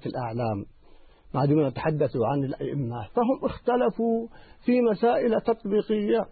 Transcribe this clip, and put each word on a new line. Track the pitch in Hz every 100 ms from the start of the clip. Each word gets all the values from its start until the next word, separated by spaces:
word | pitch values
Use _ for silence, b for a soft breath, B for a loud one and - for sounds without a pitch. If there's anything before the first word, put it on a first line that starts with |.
| 127
الأعلام، | 131 117 113 117 101 - - b b b b b
ما | 135 139
دمنا | 156 139
نتحدث | - 160 151 139 131
عن | 113 143
الأئمة، | 135 - 139 143 117 120 -
فهم | 247 240 269
اختلفوا | 254 - - 247 240 - 233 226 233 B B B
في | - 247
مسائل | 233 208 233 - 240 220
تطبيقية | - 226 202 208 202 214 208 226 -